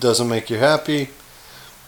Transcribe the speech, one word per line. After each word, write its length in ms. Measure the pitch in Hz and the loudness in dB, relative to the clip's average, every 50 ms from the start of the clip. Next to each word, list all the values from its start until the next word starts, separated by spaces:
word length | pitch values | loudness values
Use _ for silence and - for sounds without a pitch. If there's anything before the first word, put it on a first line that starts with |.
doesn't 280 | - 123 113 113 123 120 | 0 2 2 2 0 0
make 220 | 117 113 107 - | -2 -2 -4 -4
you 80 | 117 107 | -2 2
happy." 520 | 123 147 156 147 151 - 151 147 139 135 - - - - - - - - - - - - - - - | 2 2 2 2 0 -2 -4 -4 -4 -6 -10 -20 -20 -20 -20 -20 -20 -20 -20 -20 -20 -20 -20 -20 -14